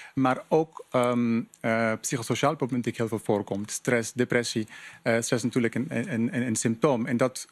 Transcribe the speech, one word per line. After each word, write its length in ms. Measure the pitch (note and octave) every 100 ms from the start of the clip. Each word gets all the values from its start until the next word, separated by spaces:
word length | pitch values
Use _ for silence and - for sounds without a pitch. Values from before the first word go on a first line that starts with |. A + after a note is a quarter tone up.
| -
Maar 300 | - C3 C3 -
ook, 380 | D#3+ D#3+ - -
ehm, 500 | B2+ B2 A#2+ A#2 A2+ A2+ -
eh, 340 | A#2+ A2+ A2+ A2
psychosociaal 540 | - D3+ A#2 B2 - D#3
problematiek 420 | B2+ B2+ A#2 -
heel 100 | A#2
veel 140 | A2
voorkomt. 480 | - G#2 G2 G2 G#2
Stress, 420 | - - B2 A2+
depressie. 540 | - B2 A#2+ A#2 A#2 G#2+ - - -
Eh, 120 | B2+
stress 180 | A2+ A#2
is 120 | B2
natuurlijk 320 | B2 C3 A#2 A2
een, 120 | B2
een, 240 | A#2+ F#3+
een, 280 | A#2+ A#2 B2+ B2
een 80 | A2+
symptoom. 500 | A#2+ A2+ D#3 B2 B2
En 120 | A#2+
dat 300 | C3 - -